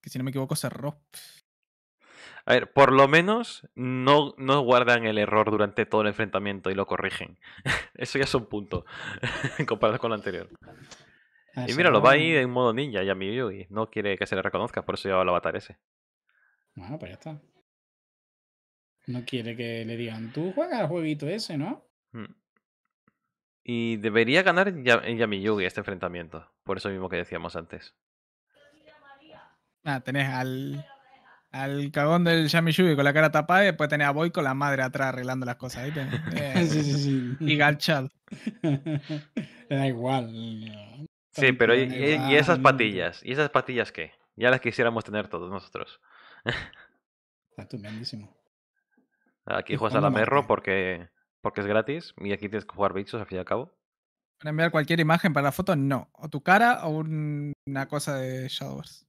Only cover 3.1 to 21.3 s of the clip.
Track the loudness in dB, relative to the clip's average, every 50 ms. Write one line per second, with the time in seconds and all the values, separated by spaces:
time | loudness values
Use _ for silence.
3.1 | 6 4 4 4 0 -2 -2 -8 -12 -16 -18 -18 _ -8 -6 -4 -4 0 4 6
4.1 | 6 6 4 0 -6 -6 0 2 2 2 4 6 6 6 6 6 4 4 2 0
5.1 | 2 2 2 4 4 4 4 4 4 2 2 2 2 -2 -2 2 2 2 2 2
6.1 | 0 -2 -4 -2 -2 -4 -2 -2 -6 -4 -4 -4 -2 -2 -2 -2 -2 -4 -2 -4
7.1 | -6 -6 -10 -12 -16 _ _ -20 -20 -12 -6 -4 -4 -4 -4 -10 _ -12 -10 -4
8.1 | -2 -2 0 2 0 -2 -2 -2 -8 -8 -6 -6 -8 -8 -8 -10 -16 -14 -12 -12
9.1 | -10 -8 -6 -6 -6 -4 -6 -6 -4 -6 -4 -4 -2 2 2 0 2 0 -2 -4
10.1 | -4 -4 -6 -8 -8 -8 -10 -12 -18 -20 -20 -20 -20 -20 -20 -20 -20 -20 -20 _
11.1 | _ _ _ _ _ _ _ _ _ -8 -4 -4 0 4 4 6 6 8 8 8
12.1 | 8 8 4 4 2 2 2 2 2 2 2 2 2 0 -4 -4 -2 -2 0 0
13.1 | -2 -2 -2 -4 -4 -4 -4 -4 -6 -10 -14 _ -4 -4 -4 -4 -4 -4 -2 -2
14.1 | 0 -2 -2 -2 -2 -2 -2 -2 -2 -2 -4 -2 -4 -6 -4 -4 -6 -4 -2 0
15.1 | 2 2 2 2 2 0 0 -2 -6 -6 -10 -12 -20 _ _ _ _ _ _ _
16.1 | _ _ _ _ _ _ _ _ _ _ _ _ _ -18 -14 -14 -14 -12 -14 -16
17.1 | -16 -16 -16 -16 -16 -16 _ _ _ _ _ _ _ _ _ _ _ _ _ _
18.1 | _ _ _ _ _ _ _ _ _ _ _ _ _ _ _ _ _ _ _ -10
19.1 | -10 -8 -8 -6 -8 -6 -6 -6 -8 -8 -8 -8 -6 -8 -8 -8 -8 -8 -8 -8
20.1 | -8 -10 -12 -10 -8 -6 -6 -6 -4 -4 -4 -4 -4 -4 -4 -4 -4 -4 -4 -4
21.1 | -6 -6 -6 -8